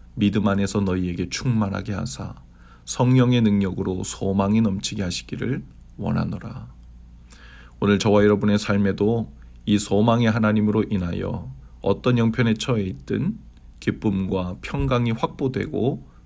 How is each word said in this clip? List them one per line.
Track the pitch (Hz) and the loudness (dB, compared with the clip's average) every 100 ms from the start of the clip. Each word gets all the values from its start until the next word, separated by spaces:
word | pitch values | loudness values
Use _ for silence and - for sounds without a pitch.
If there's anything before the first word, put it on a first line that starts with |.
| - - | -14 0
믿음 | 101 104 101 | 0 2 0
안에서 | 98 98 104 | 0 0 0
너희에게 | 95 92 90 87 87 | 0 0 -2 -4 -6
충만하게 | - 135 113 101 95 104 | -4 -2 0 0 -4 -6
하사 | 95 - - 95 - - - - - - | -6 -6 -8 -12 -14 -20 -20 -20 -18 -8
성령의 | - 127 127 123 123 | 0 4 6 6 4
능력으로 | 110 101 95 - 92 92 | 4 4 0 -2 -2 -4
소망이 | 104 - 98 98 98 110 | -6 -4 -2 0 2 2
넘치게 | 110 95 - 107 | 2 0 -6 -6
하시기를 | 92 - - - 107 139 - - - - | -6 -6 -8 -8 -6 -6 -8 -18 -18 -8
원하노라. | 87 87 85 - - 135 - - - - - - - - - - - - | -4 -2 -2 -6 -10 -14 -16 -18 -20 -20 -20 -20 -20 -20 -20 -20 -20 -2
오늘 | 101 101 | 2 4
저와 | 110 104 | 4 6
여러분의 | 104 104 104 104 | 6 4 4 0
삶에도 | - 101 101 92 104 117 110 - - - - | 2 0 0 0 0 0 -4 -10 -20 -10 0
이 | 104 | 0
소망의 | - 101 117 117 117 | 2 2 4 4 2
하나님으로 | 110 107 107 107 107 101 | 2 2 2 2 2 0
인하여 | 98 87 92 92 90 - - - - | -2 -2 -4 -4 -6 -10 -14 -18 -6
어떤 | 98 98 127 120 | -2 0 2 2
형편에 | 113 113 117 110 | 2 2 0 0
처해 | - 117 | -2 -2
있든 | 95 95 - 107 165 226 - - - - | -2 -6 -6 -4 -2 -4 -10 -20 -20 -8
기쁨과 | - 107 110 98 92 92 90 90 | -4 -2 0 0 0 -2 -4 -8
평강이 | - 143 135 123 117 | -8 -4 0 0 0
확보되고 | 113 165 - 139 113 98 - 117 180 - - | -2 -4 -2 -4 -4 -4 -2 -2 -4 -8 -20